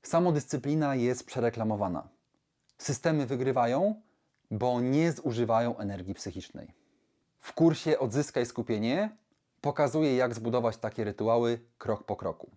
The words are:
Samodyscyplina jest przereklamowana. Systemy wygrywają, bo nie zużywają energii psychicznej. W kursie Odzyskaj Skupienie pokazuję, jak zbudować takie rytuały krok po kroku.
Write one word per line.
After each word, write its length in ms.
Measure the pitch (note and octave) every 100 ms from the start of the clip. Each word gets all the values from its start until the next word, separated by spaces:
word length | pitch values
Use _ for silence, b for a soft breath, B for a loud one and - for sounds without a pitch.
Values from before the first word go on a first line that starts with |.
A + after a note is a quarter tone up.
Samodyscyplina 920 | - E3 F3+ D3+ - C#3+ C#3+ D#3 D3
jest 320 | C3+ A#2+ B2 -
przereklamowana. 840 | C3 A#2 A2+ A2 G#2 G2 E2+ - _ _ _ _ _ _ _
Systemy 480 | - C#3 E3 D#3 B2
wygrywają, 760 | C3 B2+ B2+ A#2+ C3 G3+ A3 b b b b _
bo 300 | G#2+ B2 B2
nie 320 | B2 C#3 E3
zużywają 680 | D#3 C3+ A2+ A2+ A2+ A#2+ A#2
energii 360 | G#2 F#2+ F#2
psychicznej. 680 | G2 G2+ F#2 - - - _ _ _ _ _ _ _
W 120 | -
kursie 460 | - E3 D#3 E3 D3
Odzyskaj 480 | B2+ A#2+ D3 - A#2+
Skupienie 720 | - A#2 G#2+ A2+ D3 G#3+ - _ _ _ _
pokazuję, 560 | C#3+ C#3+ C#3+ D3+ D#3 B2+
jak 180 | B2+
zbudować 420 | A2+ A2+ A#2+ A#2 A2
takie 280 | A2 -
rytuały 560 | G#2 G2+ A2 A#2 A#2 A#2 - _
krok 260 | - G#2+
po 120 | - G2+
kroku. 340 | F#2 D#2+ -